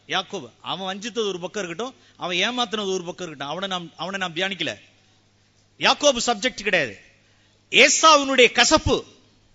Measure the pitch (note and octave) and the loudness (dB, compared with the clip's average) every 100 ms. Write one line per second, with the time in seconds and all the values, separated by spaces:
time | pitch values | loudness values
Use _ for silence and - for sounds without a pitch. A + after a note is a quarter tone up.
0 | - F3+ G3 G3 A#2+ _ A#2+ D#3+ F#3+ G3 | -6 -6 -6 -10 -12 _ -10 -8 -8 -8
1 | G#3+ A3 G#3 F3+ F3 G#3 F3+ E3+ B3 - | -8 -4 -4 -4 -8 -8 -8 -8 -10 -12
2 | _ - D#3+ F3+ G3+ B3 A#3+ G#3+ G3+ F#3+ | _ -10 -4 -2 -2 -2 -4 -4 -4 -4
3 | F3 F3 F3 D3 C#3 D#3+ G3 F#3 E3+ - | -6 -10 -12 -12 -10 -8 -6 -8 -10 -10
4 | E3 G3 F#3 E3 F#3+ G3 D3+ G#2 - _ | -8 -6 -6 -4 -6 -4 -8 -8 -14 _
5 | _ _ _ _ _ _ _ - E3+ C4 | _ _ _ _ _ _ _ -2 0 2
6 | C#4+ A#3+ A#3+ A3+ B3 - G#3 F#3 C3 F#2+ | 2 2 0 -2 -4 -4 -2 -2 -2 -8
7 | - _ _ _ _ _ - F3+ C#4 - | -20 _ _ _ _ _ 0 4 6 6
8 | D#4+ D4+ C#4 C4 A#3 - A#3+ D#4 D4+ G3 | 6 6 4 4 4 6 4 4 2 -2
9 | - _ _ _ _ | -4 _ _ _ _